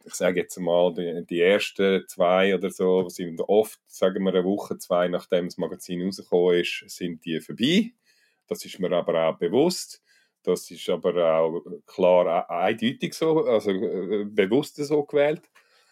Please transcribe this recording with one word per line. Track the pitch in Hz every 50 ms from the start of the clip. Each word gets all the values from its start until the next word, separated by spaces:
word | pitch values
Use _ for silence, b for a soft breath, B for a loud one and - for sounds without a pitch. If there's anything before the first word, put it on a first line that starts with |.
| _
ich | - -
sag | - 92 90 90
jetzt | 87 - - - 95
mal, | 90 85 85 87 87 90 85
die, | 87 90 85 82 87 82
die | - 90 85
ersten | 85 92 101 104 104 - - - 98 98 95 92 - -
zwei | - - 92 87 92 92 95 98 95
oder | 90 92 92
so | - - 92 92 92 92 92 87
sind | - - 92 85 82 82
oft, | 87 - 98 107 110 - - _ _ _
sagen | - - 101 95 95 101 95
wir, | 95 90
eine | 92 87
Woche, | 92 101 104 - - 101 -
zwei, | - - 92 87 90 90
nachdem | 87 85 - _ - 90 87
das | 87 - -
Magazin | 87 80 90 87 - - 90 87 90
rausgekommen | 95 95 - - - - 90 87 90 87 87
ist, | 87 - - - - -
sind | - - 95 87 82 78 _
die | 85 80 78
vorbei. | - - 76 95 110 143 170 202 220 233 - _ _ _ _ _ _ _ _ _ _ _
Das | 107 - -
ist | 90 - -
mir | 92 85
aber | 90 87 82 - 82 82 82 80
auch | - -
bewusst. | 90 85 92 123 151 180 180 - - - - - _ _ _ _ _ _ _ _ _
Das | 98 90 87 - -
ist | 90 80 - -
aber | 92 82 - 92 85 87 85 82 80 80
auch | 82 80 80 85 - - 87 76 - _
klar | - - 92 90 90 90 90 87 82 90 - -
e-, | 85
eindeutig | 85 90 101 113 113 110 120 - - - - -
so, | - 156 160 156 160 147
also, | 123 120 107 - 104
äh, | 98 92 107 - 85 95 90 87 107 104 104
bewusst | 104 107 107 98 95 110 139 151 - -
so | - 147 139 151 147 143
gewählt. | - - 147 143 147 156 - - _ b b b b b b b b